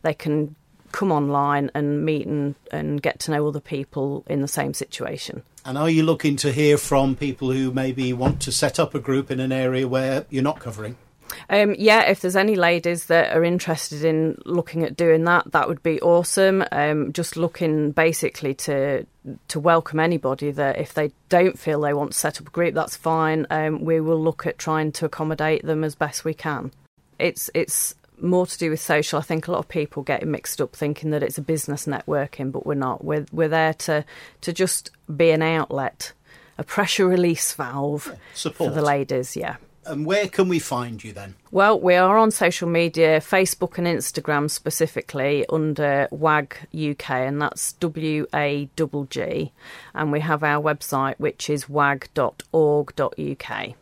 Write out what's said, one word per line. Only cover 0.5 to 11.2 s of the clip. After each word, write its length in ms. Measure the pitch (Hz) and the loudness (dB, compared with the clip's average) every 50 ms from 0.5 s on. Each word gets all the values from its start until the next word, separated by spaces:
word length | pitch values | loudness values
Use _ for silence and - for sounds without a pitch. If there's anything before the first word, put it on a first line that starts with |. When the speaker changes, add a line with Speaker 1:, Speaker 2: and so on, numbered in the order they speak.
| 151 _ _ _ _ _ _ _ | -8 _ _ _ _ _ _ _
Speaker 1:
come 200 | - - 196 196 | -6 -2 0 2
online 600 | 160 147 147 139 143 143 143 143 147 143 139 - _ | 2 2 2 0 0 0 0 2 0 0 -2 -2 _
and 300 | 151 147 147 147 147 151 | -2 0 0 0 0 0
meet 240 | 156 156 147 - | 0 -2 -2 -2
and, 280 | - 151 147 143 143 139 _ _ - | -4 -2 -2 -2 -4 -4 _ _ -10
and 300 | - 151 151 151 147 147 | -8 -6 -4 -4 -4 -2
get 180 | - 156 - - | -2 -2 -4 -2
to 100 | - - | -4 -2
know 160 | 156 147 151 | 0 0 0
other 140 | 151 147 147 | 0 -2 -4
people 640 | _ - 156 139 139 _ - 147 135 139 139 - - | _ -6 -8 -8 -8 _ -6 -4 -4 -4 -4 -8 -6
in 140 | - 151 143 | -4 -2 -2
the 60 | 139 | -2
same 260 | 143 - 151 143 139 143 | -2 -2 -4 -4 -4 -4
situation. 680 | - - - - - - - 143 135 - - - - - _ _ - _ | -8 -10 -10 -10 -10 -8 -8 -8 -10 -10 -12 -12 -14 -14 _ _ -16 _
Speaker 2:
And 140 | 131 131 | -8 -4
are 120 | 143 156 165 | 0 2 4
you 140 | 165 160 156 | 4 4 4
looking 320 | 160 160 151 - 151 143 | 4 2 2 2 0 0
to 140 | - - 143 | 2 0 0
hear 260 | 123 147 151 147 147 | 2 4 6 6 4
from 380 | 143 - - 143 135 135 135 131 | 4 2 2 4 4 4 4 2
people 360 | - 147 139 127 - 135 127 | 0 -4 -6 -4 -2 -2 0
who 200 | 131 135 131 127 | 0 0 0 0
maybe 400 | 127 135 131 131 127 135 131 127 | 0 0 -2 -2 -2 -2 -2 -2
want 300 | 127 120 131 139 135 - | 0 0 0 0 0 0
to 100 | - 127 | -4 -4
set 280 | - - 151 135 - - | 0 0 0 0 2 0
up 140 | 160 - - | 0 0 -2
a 60 | 139 | -6
group 320 | 120 143 131 139 139 - | -2 0 0 0 0 -2
in 80 | 135 127 | -4 -2
an 120 | 131 131 131 | -2 -2 0
area 340 | 131 131 131 131 131 131 | 0 0 0 0 0 0
where 380 | 127 127 131 131 131 135 143 - - | 0 0 0 0 0 -2 -2 -4 -4
you're 140 | 147 131 135 | -2 0 0
not 160 | 147 156 - | 0 -2 -4
covering? 380 | - 120 104 104 107 113 123 _ _ _ _ _ | -10 -12 -10 -10 -10 -12 -12 _ _ _ _ _